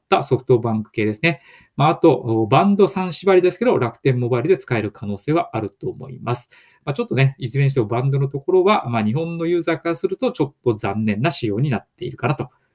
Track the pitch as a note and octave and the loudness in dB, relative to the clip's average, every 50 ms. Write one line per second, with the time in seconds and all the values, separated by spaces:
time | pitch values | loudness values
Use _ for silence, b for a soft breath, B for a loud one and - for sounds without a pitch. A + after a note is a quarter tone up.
0 | _ _ - - C#3 - C3 A2+ - - B2+ A#2 G#2+ A#2 A2 A2 G#2+ - _ - | _ _ -2 -2 0 0 -2 -2 2 2 2 2 2 0 -2 -2 -4 -6 _ -2
1 | G#2+ G#2+ G#2 - - E3 - b b b b b b b b - C#3 D#3 E3 - | -2 -2 -2 0 -2 -2 -2 b b b b b b b b 0 2 2 2 4
2 | - E3 C3+ B2 - A#2+ A2+ A2 A2+ G#2 B2 D3+ F3+ G3+ G3+ F#3+ G#3 F3+ - F#3+ | 4 4 4 4 0 -2 0 0 2 4 4 4 4 4 4 4 4 2 2 -2
3 | F#3 F3+ E3 - - F#3+ F#3+ F#3 F3 F3+ F3 - A#3 B3 G3+ - B2 A2+ - - | -4 -4 -6 -4 0 4 4 4 4 4 0 0 0 0 2 2 0 -2 -4 -2
4 | _ C#3 B2+ B2 B2 A#2 B2+ A#2+ A#2+ D#3+ F#3+ - - - B2 A2+ G#2 G#2 - - | _ 0 0 0 0 0 0 0 2 2 0 0 0 -4 -2 -2 -2 -4 -6 -8
5 | - G2+ G2+ G2 - - D3+ E3+ E3+ - - A2+ G#2 G2 - _ - - - - | -8 -8 -8 -6 -4 -2 0 0 0 -2 -4 -6 -6 -6 -10 _ -10 -10 -10 -10
6 | - - - - G#2+ A2+ B2 - - - b b b b b b b - C#3+ - | -14 -16 -16 -12 -6 -6 -6 -6 -6 -14 b b b b b b b -8 -6 -6
7 | A#3+ - - B2 C3+ C3+ C#3 - C#3 A2+ A2 C3+ C#3 C3+ C3+ C3+ A2 G#2 A#2 A#2+ | -4 -4 0 2 2 2 0 -2 -10 -6 -2 0 0 2 2 0 -2 0 -2 -2
8 | C3 C#3 C3+ C#3 C#3 C#3 - C3+ - - F#3 F#3 F3 G3 G#3+ G#3 - A#2+ A#2+ A2+ | -2 0 0 0 -2 -4 -4 -8 -4 0 2 4 4 4 2 2 0 -2 -2 0
9 | G#2+ G#2+ A2+ D3+ E3 E3 E3+ E3 E3 E3 F3 F3 E3 - E3 D#3+ - E3+ E3 D#3 | 0 0 0 -2 -4 -4 -4 -4 -2 -2 -2 0 0 -2 -2 -2 -2 -4 -4 -2
10 | - F#3+ G3 - - B3 B3+ - D#3+ C3+ - _ _ B2+ A2+ G#2 - G2+ G2 G#2+ | -2 -4 -4 0 -2 -4 0 0 -2 -4 -4 _ _ -2 -2 0 -2 -4 -4 -2
11 | A2 G#2+ G2+ G2+ A#2+ F3 - - - A2 G2 G#2+ C3+ D#3 A#2+ G2 - _ _ _ | 0 0 0 0 0 -2 -2 -2 -4 -4 -2 0 0 0 -2 -4 -6 _ _ _
12 | F2 - - - - B2+ C#3+ - - - _ _ _ _ _ | -12 -12 -10 -6 -2 -2 -2 -2 -4 -10 _ _ _ _ _